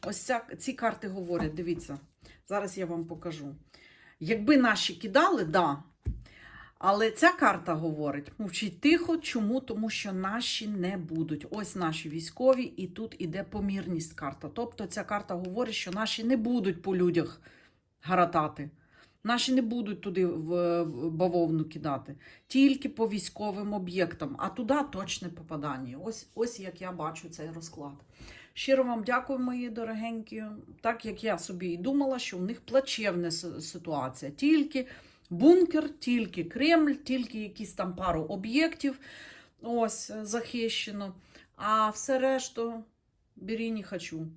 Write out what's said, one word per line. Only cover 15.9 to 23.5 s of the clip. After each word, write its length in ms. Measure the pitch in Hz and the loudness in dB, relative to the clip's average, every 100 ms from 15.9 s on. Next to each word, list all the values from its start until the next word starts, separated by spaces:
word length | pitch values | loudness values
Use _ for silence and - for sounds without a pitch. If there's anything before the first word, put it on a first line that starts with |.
наші 320 | 185 220 - | -4 -2 -2
не 140 | 226 262 | 2 2
будуть 440 | 220 247 190 170 | 2 2 0 -2
по 140 | 190 185 | -2 4
людях 460 | 180 165 156 - - - _ _ _ _ | 4 4 0 -6 -20 -20 _ _ _ _
гаратати. 680 | 151 180 170 170 151 - 147 - _ _ - _ | 0 4 4 4 0 -4 -12 -12 _ _ -20 _
Наші 300 | 214 240 - | -2 0 4
не 80 | 262 | 4
будуть 400 | 226 240 214 196 | 2 -2 -4 -4
туди 240 | 202 180 180 | -4 2 2
в, 580 | 165 156 175 175 170 | 2 0 2 2 2
в 260 | 165 123 160 | 0 -2 -4
бавовну 540 | 160 180 175 165 160 156 | 0 2 4 4 2 0
кидати. 500 | 156 151 139 - 170 - - _ | -4 -4 -4 -6 -18 -18 -20 _
Тільки 420 | 262 277 269 - | 6 6 6 -2
по 200 | - 220 | 0 0
військовим 640 | 202 - - 208 | 0 -4 -4 -4